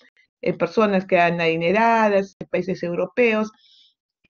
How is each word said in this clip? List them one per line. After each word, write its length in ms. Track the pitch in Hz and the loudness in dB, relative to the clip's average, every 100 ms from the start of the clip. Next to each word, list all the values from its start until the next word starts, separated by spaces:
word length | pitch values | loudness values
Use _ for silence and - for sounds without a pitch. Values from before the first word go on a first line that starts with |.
| _ _ _ _ | _ _ _ _
eh, 100 | 175 | -6
personas 540 | 180 170 - 214 190 190 | -4 -2 0 2 2 2
que 100 | 180 | 2
eran 240 | 175 170 | 2 2
adineradas, 960 | 165 165 170 202 233 226 214 196 196 - | 0 0 0 2 2 2 2 0 -2 -8
en 100 | - | -6
países 340 | 175 180 185 | -6 -4 -6
europeos, 680 | 170 175 180 - 233 214 214 - _ _ _ _ _ _ _ | -6 -4 -4 0 0 0 -4 -8 _ _ _ _ _ _ _